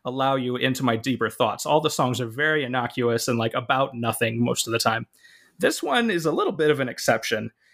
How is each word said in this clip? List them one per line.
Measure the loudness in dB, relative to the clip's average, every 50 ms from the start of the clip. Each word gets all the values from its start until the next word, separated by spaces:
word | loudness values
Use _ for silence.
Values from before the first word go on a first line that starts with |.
| -8
allow | -6 -4 0 0 0 2
you | 0 0 -2 -2
into | 0 0 0 0 0
my | 2 2 2
deeper | 2 0 -2 0 0 0 0
thoughts." | 0 2 0 0 0 -2 0
All | 2 2 2
the | 2 2
songs | 0 0 0 0 0 -2
are | -4
very | -6 -4 -2 0 0 0 0 0
innocuous | -2 -2 -2 -2 -2 -2 0 0 2 2 0 0 0
and, | 0 0
like, | 0 -2 -2
about | -2 0 0 0 0 0 -2 -2
nothing | -4 -2 -2 -2 0 -2 -2 0 2
most | 2 2 0 0 -2
of | -2
the | 0 0
time. | 2 0 0 -2 -4 -8 _ _ -20 -20 -20 -20 -20 _ _ 0
This | 0 0 0 0
one | -2 0 0 2 2 2
is | 0 0 0
a | 0
little | 0 0 0 0 0
bit | 2 2 2
of | 2 2
an | 0 -4
exception. | -4 -2 0 2 2 2 0 -2 -4 -4 -4 -6 -12 _ _ _